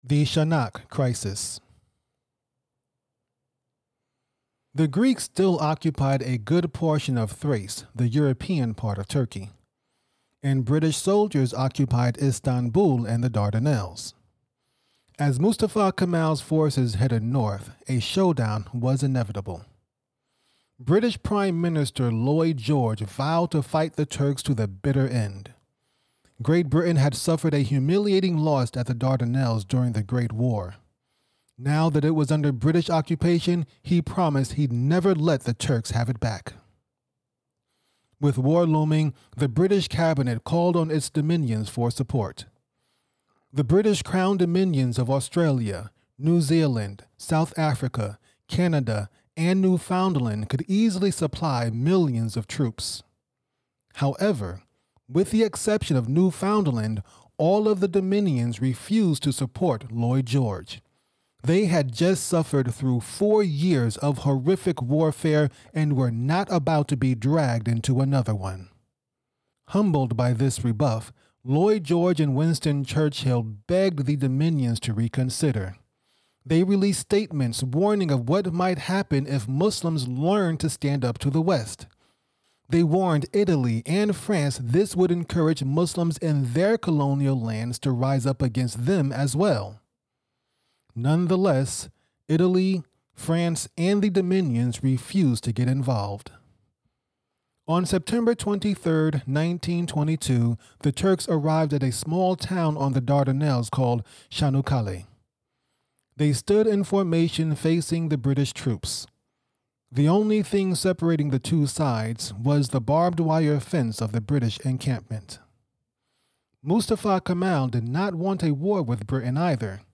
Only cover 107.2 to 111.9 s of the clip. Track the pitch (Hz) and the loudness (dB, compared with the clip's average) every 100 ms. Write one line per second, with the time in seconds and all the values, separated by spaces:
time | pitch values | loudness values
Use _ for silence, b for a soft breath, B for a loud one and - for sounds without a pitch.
107.2 | 165 - 160 147 160 165 156 170 160 147 | 2 0 -2 0 2 0 0 -2 -2 0
108.2 | 139 135 139 - 131 107 - - - _ | 0 0 0 -2 -4 -4 -4 -8 -10 _
109.2 | _ _ _ _ _ _ _ 127 151 190 | _ _ _ _ _ _ _ 0 4 4
110.2 | 214 214 - 202 190 175 190 180 165 160 | 4 2 2 0 0 0 0 0 0 2
111.2 | 147 131 - 165 143 - 147 | 0 -2 0 2 2 0 -2